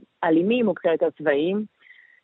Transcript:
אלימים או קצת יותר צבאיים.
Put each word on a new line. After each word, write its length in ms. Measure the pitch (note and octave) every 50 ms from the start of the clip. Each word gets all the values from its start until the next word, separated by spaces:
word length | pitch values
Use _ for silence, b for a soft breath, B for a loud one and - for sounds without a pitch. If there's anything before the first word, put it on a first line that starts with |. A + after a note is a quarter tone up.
| - _ _ _ -
אלימים 440 | E3+ D#3+ D#3+ F3+ G3+ A#3+ B3+ A#3 G3+
או 60 | E3+
קצת 160 | - - F3 D#3+
יותר 180 | D3 F3+ D#3+ - -
צבאיים. 460 | D3+ D#3 C#3+ C#3 D#3 F3+ G3 G#3+ G#3+ - b b b b b b b b b b